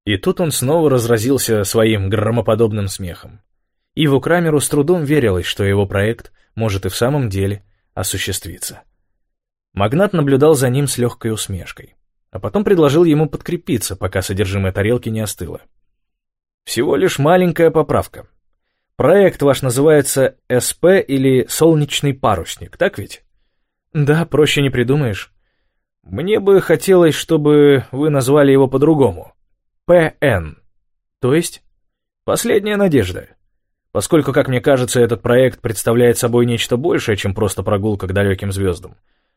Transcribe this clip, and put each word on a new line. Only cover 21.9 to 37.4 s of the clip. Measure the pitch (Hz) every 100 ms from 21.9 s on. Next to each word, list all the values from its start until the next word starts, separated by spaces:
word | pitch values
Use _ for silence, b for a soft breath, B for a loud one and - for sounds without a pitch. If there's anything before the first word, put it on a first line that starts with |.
| - 143
парусник", | 131 120 90 80 - - -
так | 185 -
ведь?" | 90 - _ _ _ _ _ _ _
"Да, | 156 143 156
проще | 170 143 151 151
не | 135
придумаешь". | 127 123 147 123 98 - _ _ _ _ _ _ _
"Мне | - 95 180 214
бы | 196 190
хотелось, | - 160 - 185 165
чтобы | - - 160 147 147 143 135 -
вы | 131 151
назвали | 143 123 151 139
его | 135 131
по-другому. | 135 151 151 117 85 - _ _ _ _ _
П | - 175 160 -
Н. | 143 95 78 - _ _ _ _ _ _
То | 123
есть?" | 160 170 - _ _ _ _ _ _
"Последняя | - - 233 214 208 202
надежда. | 196 139 92 - - _ _ _ _ _ _
Поскольку, | 104 - 160 139
как | 139 127
мне | 123
кажется, | 147 131 123 127
этот | 117 113
проект | 120 123 131 -
представляет | 117 104 117 120 120 113
собой | 120 120 120
нечто | 117 - 123
большее, | 165 165 - 98
чем | 101
просто | 95